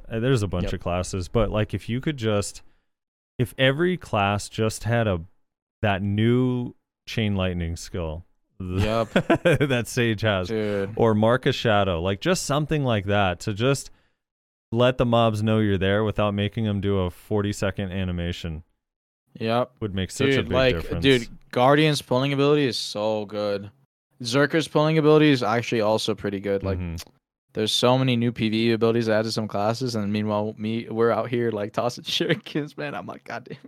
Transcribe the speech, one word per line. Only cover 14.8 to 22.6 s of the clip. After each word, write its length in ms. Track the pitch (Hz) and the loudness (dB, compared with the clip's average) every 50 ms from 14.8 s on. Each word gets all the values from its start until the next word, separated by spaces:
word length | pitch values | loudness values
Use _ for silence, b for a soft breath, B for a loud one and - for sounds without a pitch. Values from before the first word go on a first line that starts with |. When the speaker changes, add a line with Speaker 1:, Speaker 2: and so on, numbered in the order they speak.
| 123 127 127 | 4 4 4
Speaker 1:
the 80 | - 131 | 2 2
mobs 380 | 120 117 117 117 113 107 104 107 | 4 4 4 4 4 2 2 2
know 160 | 110 110 110 | 2 4 4
you're 180 | 110 104 98 | 4 4 2
there 260 | 90 92 98 98 104 110 | 2 2 2 2 2 2
without 300 | 104 98 - 104 104 101 | 0 0 0 0 0 0
making 320 | 101 101 104 - 120 113 | 0 -2 -2 -2 -2 -2
them 160 | 107 104 98 | 0 0 0
do 160 | 95 101 101 98 | 0 0 0 0
a 120 | 90 90 | 0 -2
forty-second 800 | - - - - 107 104 101 104 101 - 110 98 92 - 101 92 | -4 -8 -6 -2 -2 0 0 -2 -2 -2 -4 -4 -4 -4 -6 -6
animation. 720 | 90 95 95 90 90 87 85 87 85 - - 85 80 78 - _ _ _ _ _ _ _ _ _ _ _ _ _ - - | -4 -4 -4 -4 -4 -4 -4 -4 -6 -6 -8 -10 -10 -10 -12 _ _ _ _ _ _ _ _ _ _ _ _ _ -12 -8
Speaker 2:
Yep. 320 | 113 113 113 120 123 - _ - | -4 -2 0 0 -2 -4 _ -8
Speaker 1:
Would 140 | 110 104 92 | -8 -6 -4
make 160 | 95 92 - | -4 -4 -4
such 160 | - - 131 139 | -4 -2 0 2
Speaker 2:
Dude, 80 | 135 127 | 2 0
Speaker 1:
a 40 | - | 0
big 80 | - | 0
Speaker 2:
like, 240 | - 127 131 127 95 | 0 2 2 2 2
Speaker 1:
difference. 280 | 82 78 - 90 85 82 | 0 -4 -6 -4 0 4
Speaker 2:
dude, 240 | 139 131 123 117 - - - - _ | 4 4 4 2 -4 -12 -20 -16 _
Guardian's 500 | - 123 123 131 147 151 156 156 147 135 | 0 4 4 6 6 6 4 2 2 0
pulling 320 | - - 127 127 135 143 139 | -2 -2 0 0 0 0 0
ability 320 | 135 139 143 151 147 | 2 2 4 4 4